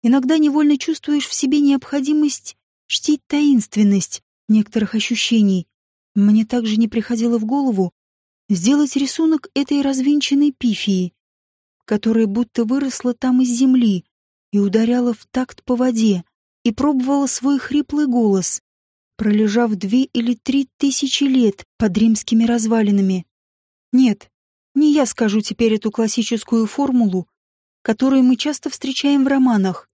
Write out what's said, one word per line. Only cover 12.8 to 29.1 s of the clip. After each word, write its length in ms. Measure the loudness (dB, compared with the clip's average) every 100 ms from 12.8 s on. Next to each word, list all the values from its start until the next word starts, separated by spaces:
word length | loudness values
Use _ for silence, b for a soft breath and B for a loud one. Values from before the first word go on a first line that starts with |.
| -2 -4 -6
там 260 | -4 0 0
из 80 | 0
земли 560 | 2 2 4 2 0 _ _ _ _ _
и 80 | -2
ударяла 560 | 0 0 0 0 -2
в 120 | -4 -6
такт 320 | -6 -6 -10
по 120 | -6 -2
воде, 480 | 0 0 0 0 -4 _ _ _
и 80 | -6
пробовала 540 | -2 0 0 0 -2 -2
свой 320 | -2 -2 -2
хриплый 480 | -2 -4 -2 -2 0
голос, 560 | 0 2 0 -2 -8 _ _ _ _ _ -6
пролежав 580 | 0 2 2 0 -2
две 300 | -2 -2 0
или 300 | 0 -4 -4
три 340 | -4 -2 -2 -4 _
тысячи 480 | -4 -2 -4 -2
лет 420 | 0 2 2 -2 -20 _
под 200 | -2 2
римскими 480 | 2 0 0 0
развалинами. 840 | 2 0 0 0 2 2 0 -2 -6 _ _ _ _ _ _
Нет, 380 | 2 2 0 -8 _ _ _ _
не 180 | 0 2
я 140 | 2 0
скажу 340 | 0 0 0
теперь 340 | -4 -2 0
эту 160 | 0 -4
классическую 760 | -4 -2 -2 -4 -6 -2 -2 -2
формулу, 600 | -2 0 2 0 -2 -8 _ _ _ _ _
которую 400 | -4 0 2 4
мы 140 | 4 2
часто 340 | -2 -6 -8
встречаем 540 | -8 -8 -2 0